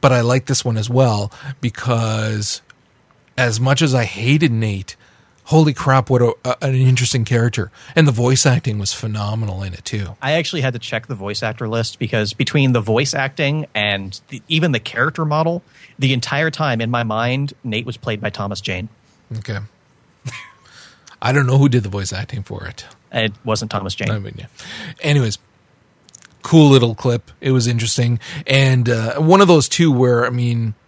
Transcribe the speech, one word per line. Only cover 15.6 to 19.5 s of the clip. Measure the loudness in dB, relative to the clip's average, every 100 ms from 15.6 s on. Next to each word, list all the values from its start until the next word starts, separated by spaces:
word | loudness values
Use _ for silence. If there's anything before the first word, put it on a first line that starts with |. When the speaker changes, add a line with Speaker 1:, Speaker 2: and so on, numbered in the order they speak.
| _ _ -20 -4
Speaker 2:
the | 0
entire | 0 -2 -2 -2
time | -2 -2 -2
in | -2
my | -2
mind, | -2 -2 -2 -2 -4 -8
Nate | -6 -6 -6
was | -10
played | -8 -6
by | -6
Thomas | -6 -8 -8
Jane. | -8 -8 -10 _ _ _ _ -14
Speaker 1:
Okay. | -10